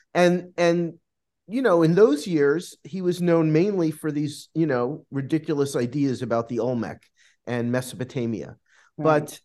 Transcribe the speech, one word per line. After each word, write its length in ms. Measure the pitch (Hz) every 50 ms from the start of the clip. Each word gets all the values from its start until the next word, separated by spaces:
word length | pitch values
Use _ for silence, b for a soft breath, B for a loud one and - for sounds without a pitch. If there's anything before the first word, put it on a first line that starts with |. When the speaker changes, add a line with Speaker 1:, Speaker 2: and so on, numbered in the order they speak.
| b b -
Speaker 1:
And, 380 | 165 180 175 180 180 175 - -
and, 380 | - 175 170 170 175 170 165 165 - _ _ _ _ _ _ _ _ _ -
you 120 | 202 262
know, 220 | 262 220 175 170
in 120 | 165 160 170
those 300 | 180 214 254 285 285 -
years, 500 | 196 170 151 143 143 147 170 180 - - _ -
he 180 | - - 190
was 180 | 185 180 175 175
known 320 | 175 170 170 165 160 156
mainly 380 | 151 156 180 214 202 185 165 156
for 220 | 156 156 - 156
these, 360 | 147 147 151 147 147 - - _ -
you 100 | 160 165
know, 400 | 151 131 123 120 127 151 165 - -
ridiculous 640 | 135 139 135 120 165 156 156 - 156 143 139 139 -
ideas 480 | 143 120 117 135 147 143 139 123 110
about 260 | 127 113 117 117 117 -
the 120 | 123 113
Olmec 420 | 110 127 127 120 107 80 - - _ _ _ b b b b b - -
and 220 | 123 120 117 120
Mesopotamia. 840 | 120 127 127 - - 185 127 127 - 127 117 117 110 92 67 71 82 _ _ b b b b b b
Speaker 2:
Right. 80 | - 151 156 151 151 151
Speaker 1:
But 140 | - - - _